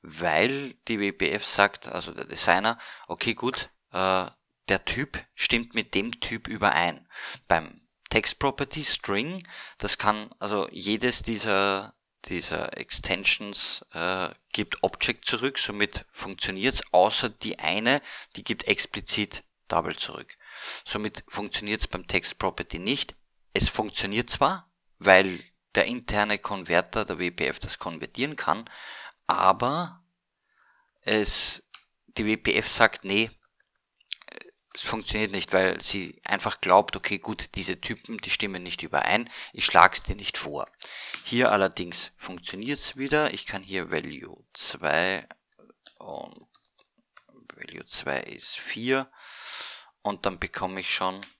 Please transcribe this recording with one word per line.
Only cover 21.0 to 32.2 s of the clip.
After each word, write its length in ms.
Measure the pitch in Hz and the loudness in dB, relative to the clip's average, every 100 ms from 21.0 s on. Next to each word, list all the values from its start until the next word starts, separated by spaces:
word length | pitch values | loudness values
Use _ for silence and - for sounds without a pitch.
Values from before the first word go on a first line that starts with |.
| 107 - - | -4 -8 -10
funktioniert's 580 | - 104 - 104 107 - | -8 -6 -6 -4 -2 -2
beim 200 | 92 - | -4 -2
Text 320 | 92 - - | -2 -2 -2
Property 400 | 95 - 85 82 | -4 -4 -8 -6
nicht. 380 | 95 139 - - _ _ _ | -2 -2 -2 -6 _ _ _
Es 140 | - - | 0 0
funktioniert 600 | - 107 - 98 107 123 | 0 -4 -2 -2 -2 -2
zwar, 420 | - 143 185 _ _ _ _ | 2 2 0 _ _ _ _
weil 440 | 95 92 95 87 - _ _ | 8 8 8 -2 -10 _ _
der 120 | - 85 | 2 2
interne 520 | 120 120 104 104 104 | 0 -2 0 2 0
Konverter 680 | - 101 85 85 - 110 104 | -2 -6 0 0 2 -4 -2
der 120 | 85 | -2
W 120 | 90 | -4
P 160 | - 69 | 0 -2
F 120 | - | -2
das 200 | - - | -8 -6
konvertieren 580 | - - - - 139 151 | -6 -8 -10 -4 -4 -2
kann, 320 | - 92 117 - - - - _ - | -2 -2 -4 -16 -16 -16 -16 _ -2
aber 800 | 90 92 95 120 156 - - _ _ _ _ _ _ _ _ _ _ | 4 4 6 2 0 -4 -10 _ _ _ _ _ _ _ _ _ _
es, 680 | - 107 104 - - - _ - _ _ _ | 0 2 4 2 2 0 _ -20 _ _ _
die 200 | - | -4